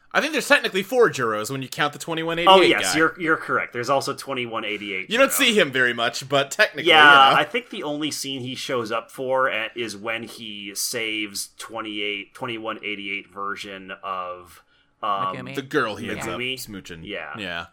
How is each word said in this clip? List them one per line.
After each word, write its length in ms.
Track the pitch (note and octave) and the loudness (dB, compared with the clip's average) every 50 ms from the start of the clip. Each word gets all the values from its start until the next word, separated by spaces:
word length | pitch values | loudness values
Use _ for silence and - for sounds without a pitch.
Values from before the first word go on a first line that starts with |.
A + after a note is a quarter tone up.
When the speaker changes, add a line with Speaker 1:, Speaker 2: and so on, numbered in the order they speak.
| _ _ - | _ _ 0
Speaker 1:
I 40 | F3+ | 0
think 100 | B3 D#4 | 0 2
there's 140 | D4+ B3 - | -2 -2 0
technically 380 | - C#4+ C4 A#3+ G3+ E3+ F#3+ F#3+ | 2 2 2 2 0 -2 -2 -2
four 260 | - C4 B3 A3+ E3+ | 0 4 4 4 4
Juros 400 | C3+ C3+ B2 A2+ G#2+ G#2+ G#2+ A#2 | 4 0 -2 -2 0 -2 -4 -4
when 100 | C#3 C3+ | -6 -6
you 60 | C3 B2 | -8 -8
count 240 | - - D#3 - | -2 -2 -2 -2
the 60 | - - | -2 -6
twenty-one 400 | - E3+ E3 D#3+ E3 E3 E3 E3+ | -8 -6 -6 -4 -4 -2 -2 2
eighty-eight 100 | F3 F#3+ | 6 8
Speaker 2:
Oh, 120 | F#3+ F#3+ | 8 8
yes, 320 | F3 - - G#2 - F#2 | 8 6 4 2 2 0
Speaker 1:
guy. 60 | - D#3 | 2 2
Speaker 2:
you're, 220 | D#3+ D3+ - F3+ | 2 2 0 -2
you're 160 | E3+ D#3 D#3+ | 0 0 0
correct. 360 | D3+ - - C3 G#2+ E2+ - | 0 0 -2 -2 -2 -2 -4
There's 180 | - A#2+ A#2+ B2+ | -6 -6 -2 0
also 240 | C#3 C3+ - C#3+ B2+ | 0 0 0 -2 -6
twenty-one 500 | - - C3+ C3+ B2 B2 A#2 A2+ A2 A2 | -8 -8 -8 -6 -6 -6 -4 -6 -6 -4
eighty-eight 460 | G#2 G#2+ G2 G#2 G2+ F#2+ F#2 F#2 - | -4 -6 -6 -6 -6 -6 -6 -4 -2
Speaker 1:
You 80 | G#3 B3 | 2 4
don't 120 | C#4 C4+ | 4 4
Speaker 2:
Juro. 20 | |
Speaker 1:
see 260 | - - C#4 A#3+ G#3+ G#3 | 4 2 2 4 4 4
him 140 | E3+ C#3+ | 2 2
very 200 | A#2+ C3 B2+ A#2+ | 2 2 2 2
much, 360 | A#2 A#2 A#2 B2 - - C3+ C3+ | 2 0 0 -2 -2 -4 -4 0
but 240 | C#3+ C#3 C#3 C#3+ | 0 0 0 0
technically, 360 | - - G#3+ G#3 - D3+ D#3 E3+ | 2 2 2 2 2 0 2 6
Speaker 2:
Yeah, 420 | D#3+ D#3 D3+ D3 C#3+ C3+ C3+ C3+ | 8 10 10 12 12 10 10 10
Speaker 1:
you 40 | D3+ | 8
know. 60 | D3 | 6
Speaker 2:
I 20 | |
think 280 | - - - A#3+ A#3+ - | 2 0 -4 -6 -8 -8
the 120 | A#3+ G3+ | -10 -8
only 300 | - D3+ D3 D3 D#3 D3 | -6 -6 -4 -4 -4 -6
scene 280 | C3 - - C3+ C3+ C3 | -6 -6 -8 -8 -8 -8
he 120 | A#2+ B2+ B2+ | -8 -10 -10
shows 380 | - - - C3+ A#2+ A2+ G#2 | -10 -6 -4 -4 -4 -2 -2
up 180 | A#2 A2+ - - | -4 -4 -6 -8
for 380 | - - C3 B2+ C3 C3 C3 - | -10 -8 -2 0 2 2 2 2
a-, 240 | F#2 A2 A2+ G#2+ - | 0 -2 -4 -6 -6
is 220 | A#2 A#2 A2 G2+ | -6 -6 -6 -8
when 260 | G2 G#2 A2+ A2+ A2+ | -8 -6 -6 -6 -6
he 500 | A#2 G#2 - A2 A2+ A2 G#2 G#2 G2+ G2+ G2 | -8 -10 -14 -14 -14 -14 -12 -12 -12 -10 -8
saves 720 | - - - - A#2 A2+ A2 A2 A2 G#2+ G2+ G2 G2 - - _ - | -6 -6 -4 -4 -4 -4 -4 -4 -4 -6 -6 -6 -10 -10 -10 _ -16
twenty-eight, 760 | - - A2+ A2+ A2 G#2+ G#2 G#2 G#2 G#2 G#2 G2+ G2 - | -16 -10 -10 -8 -8 -6 -6 -4 -4 -4 -4 -6 -10 -14
twenty-one 460 | _ - C3 B2 A2+ A2 A2 A2 G#2+ - - | _ -10 -8 -8 -8 -8 -8 -8 -8 -8 -8
eighty-eight 420 | G#2 G#2 G2+ G2+ G2 G2 G2+ F2+ F2 | -8 -8 -8 -8 -8 -8 -8 -10 -12
version 600 | F#2 G2+ G2 G2+ G2+ - G#2 G#2 G2 F#2+ F#2+ F#2+ F#2+ - F#2+ | -12 -8 -8 -6 -6 -8 -10 -12 -12 -14 -14 -14 -14 -12 -8
of, 580 | G2 F#2+ F#2 F2+ F2+ F2+ F2+ F2+ F2 - - _ _ _ _ _ _ _ _ | -6 -6 -6 -6 -8 -10 -12 -16 -20 -20 -20 _ _ _ _ _ _ _ _
um, 320 | A#2 G#2 G2+ G2 F#2+ F#2 F#2 | -4 -2 -2 0 -2 -2 -4
Speaker 3:
Megumi. 220 | C3 B2+ B2+ C3+ | -6 -8 -8 -8
Speaker 1:
The 60 | C#3 | -8
girl 340 | C3+ C3+ D#3 C#3+ B2 A2 G2+ | -8 -2 0 0 0 0 -2
he 120 | G2 G2+ G2 | -6 -8 -8
ends 160 | F#2 - - | -8 -6 -6
Speaker 2:
Megumi. 300 | F2+ F2+ G#2+ B2 B2+ C3 | -6 -6 -6 -6 -6 -6
Speaker 1:
up 60 | B2+ | -8
smooching. 400 | - - G2+ F#2 - - F2 D#2+ | -10 -12 -14 -14 -14 -14 -14 -14
Speaker 2:
Yeah. 300 | D#2+ G2+ G2 F2 D#2 D#2 D#2 | -12 -12 -10 -10 -10 -10 -10
Speaker 1:
Yeah. 300 | A2+ G2+ F2+ E2+ E2+ E2+ - | -10 -8 -6 -6 -8 -8 -10